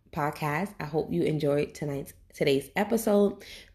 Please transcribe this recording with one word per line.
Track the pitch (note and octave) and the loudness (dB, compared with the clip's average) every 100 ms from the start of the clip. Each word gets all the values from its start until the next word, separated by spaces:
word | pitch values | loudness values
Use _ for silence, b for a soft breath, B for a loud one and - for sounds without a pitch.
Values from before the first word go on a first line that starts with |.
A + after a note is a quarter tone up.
| _ | _
podcast. | - D3 - D3+ D3+ G3+ - | -4 -2 -2 -2 -2 -4 -6
I | D3+ | -4
hope | D#3 - | -2 0
you | F3 | 0
enjoyed | D#3 D#3 D3 C#3+ D3+ - | 0 2 2 2 0 -4
tonight's, | D3+ C#3 - - _ | -6 -6 -8 -16 _
today's | - D3+ C3+ - - | -2 2 2 0 -2
episode. | G#3 A3+ A3 G3+ G3+ - B B B | 0 0 4 4 4 2 B B B